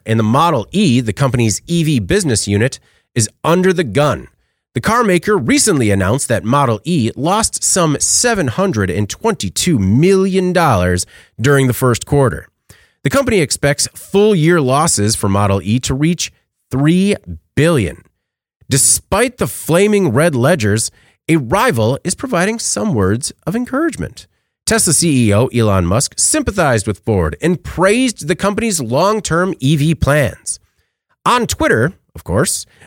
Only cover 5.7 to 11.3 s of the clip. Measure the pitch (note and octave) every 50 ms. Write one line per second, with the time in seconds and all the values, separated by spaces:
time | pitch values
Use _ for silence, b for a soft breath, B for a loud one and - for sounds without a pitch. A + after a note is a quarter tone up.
5.7 | F3+ C#3+ A#2+ G#2 G2 G2 F#2+ F#2 A2+ C#3 - - A#2+ G2 - A2 B2+ C#3+ C#3+ A#2+
6.7 | A2+ G#2 - D#3+ F3+ E3+ A2+ A2 - - C3 D#3+ F#3+ G#3 - - - - - -
7.7 | - G3 E3+ D#3 C#3+ - - - - - - B3 A#3 G3 E3+ B2+ - - F#3+ G3
8.7 | D3 A2 G2 F#2 D#2+ F#2 G#2 G2 - - - A3+ G#3 - - F#3 - - - F3+
9.7 | E3 A#2 F#2+ F#2+ G#2 B2+ D#3+ F#3 G3 F#3+ F#3+ G3 F#3 F#3+ F#3 F3+ F3 F3+ E3+ D3+
10.7 | A#2 F#2 F2+ F2+ F2+ F2+ - B B B B B